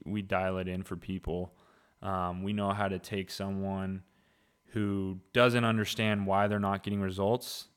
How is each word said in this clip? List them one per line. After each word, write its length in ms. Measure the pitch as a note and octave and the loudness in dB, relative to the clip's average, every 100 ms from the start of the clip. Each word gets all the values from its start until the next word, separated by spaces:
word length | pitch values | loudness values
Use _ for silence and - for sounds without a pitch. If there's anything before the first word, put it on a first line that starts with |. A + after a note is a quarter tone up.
we 180 | - G#2 | -6 -4
dial 360 | G2 F#2+ F#2+ F#2+ | 0 0 2 0
it 80 | F#2 | -2
in 160 | F#2 | -4
for 140 | F#2+ F2 | -6 -8
people. 580 | - F#2+ - F2 F2+ - _ _ _ - | -6 -6 -4 -4 -6 -10 _ _ _ -10
Um, 400 | G2 F#2+ F2+ F2+ | -4 -2 -2 -2
we 100 | G2 | -2
know 180 | G#2 G2+ | 0 0
how 160 | G2+ G2 | 0 0
to 100 | F#2 | -2
take 320 | - G2+ F#2 | -4 -6 -4
someone 720 | - G2 G2 G2 F#2+ F#2+ F#2+ - _ _ _ _ _ _ | -6 -4 -2 -2 -2 -4 -6 -10 _ _ _ _ _ _
who 480 | A2 G#2 G2+ F#2+ F#2 - | -2 0 0 -2 -6 0
doesn't 320 | A#2+ B2 A#2+ | 6 6 6
understand 640 | A#2 A2+ G#2 - A2 G#2 G2 | 4 2 0 0 2 2 2
why 220 | G2 G#2 | 4 4
they're 100 | G#2 | 2
not 240 | G2+ G2 | 2 0
getting 180 | G#2 G2+ | -2 -2
results 680 | F#2+ F#2 G2 B2 - - - | -2 2 2 2 -2 -12 -14